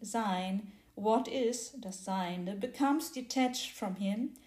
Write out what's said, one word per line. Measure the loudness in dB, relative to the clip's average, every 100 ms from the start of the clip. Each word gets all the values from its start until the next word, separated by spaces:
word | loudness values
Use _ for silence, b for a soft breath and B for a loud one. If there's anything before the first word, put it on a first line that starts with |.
Sein, | -4 0 2 2 0 -2 B B B -2
what | 4 4 4
is, | 2 2 0 -6
das | -10 -10 -8 -2
Seiende, | 0 0 -2 -4 -4
becomes | -4 2 4 4 0
detached | -6 -2 2 2 2 -6
from | -4 -4 -2
him | 0 0 -2 B